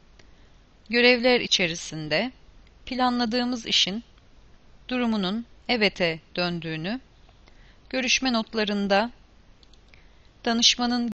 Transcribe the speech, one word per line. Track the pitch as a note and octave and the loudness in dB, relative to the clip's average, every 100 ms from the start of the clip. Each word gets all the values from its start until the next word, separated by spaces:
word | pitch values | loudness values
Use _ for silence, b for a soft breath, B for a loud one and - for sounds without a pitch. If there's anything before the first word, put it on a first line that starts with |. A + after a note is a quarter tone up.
| - - b b b b b - - | -20 -20 b b b b b -20 -2
görevler | A#3 A#3+ B3 B3+ B3 | 4 6 6 4 4
içerisinde | - - E3+ E3+ - D#3 D#3 D#3 B3+ - - - - - - | 2 0 0 -4 -10 -8 -2 -2 -2 -8 -20 -20 -20 -18 -8
planladığımız | B3+ B3+ A#3+ A#3 B3 A#3+ B3 - | 0 0 2 0 0 -2 -4 -2
işin | - F3+ A3 - - - - - - - - - | 0 0 -4 -12 -20 -20 -20 -20 -20 -20 -18 -6
durumunun | B3+ A#3 G#3+ F#3 A3 A#3 - - | -2 0 0 -2 -4 -8 -12 -4
evete | B3 G3 - E3+ D#3+ - F3+ | 0 0 2 -2 -2 -8 -4
döndüğünü, | F3 E3+ D#3+ D#3+ F3 B3+ - - - - b b b b b | -4 -4 -6 -6 -6 -6 -10 -20 -20 -20 b b b b b
görüşme | C4 B3+ - C4 | -4 0 0 0
notlarında | A3+ - A3 G#3 G3+ G3+ G3 A#3+ - - - - - - - - b b b b - A#3+ | 0 -2 -2 -2 0 2 2 2 -6 -20 -20 -20 -20 -20 -20 -20 b b b b -8 -2
danışmanın | A#3 A#3 - A#3+ B3 A#3+ | 2 2 2 0 -2 -4